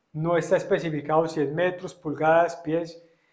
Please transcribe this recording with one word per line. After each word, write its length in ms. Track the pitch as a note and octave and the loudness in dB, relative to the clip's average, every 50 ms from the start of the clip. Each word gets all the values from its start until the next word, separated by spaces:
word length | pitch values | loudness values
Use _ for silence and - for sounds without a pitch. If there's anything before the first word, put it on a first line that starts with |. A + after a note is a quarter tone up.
| _ _ | _ _
No 240 | - D3+ D#3+ E3+ F3 | -6 -4 0 0 2
está 220 | D#3+ E3 - F#3+ F3 | 0 2 2 2 0
especificado 680 | - - G3 E3+ D3+ E3 D3+ D3 C#3+ - D#3 D#3+ E3 | 2 0 0 0 0 -2 -4 -4 -2 0 2 2 2
si 140 | D#3+ E3 D#3+ | 2 0 -2
es 100 | C#3+ C#3 | -2 0
metros, 440 | D3 E3 F3 F3+ F3+ F3+ F#3 E3+ - | 0 0 -2 -2 -2 -4 -10 -14 -14
pulgadas, 640 | - - D#3 C#3 - D#3 D#3 E3 E3 F3 E3+ - | -10 -8 -8 -4 0 2 4 4 4 4 2 -2
pies, 460 | - - D3+ D#3+ E3+ E3+ D#3+ - - - _ _ _ _ _ | -6 -4 -4 -2 -2 -4 -6 -10 -16 -20 _ _ _ _ _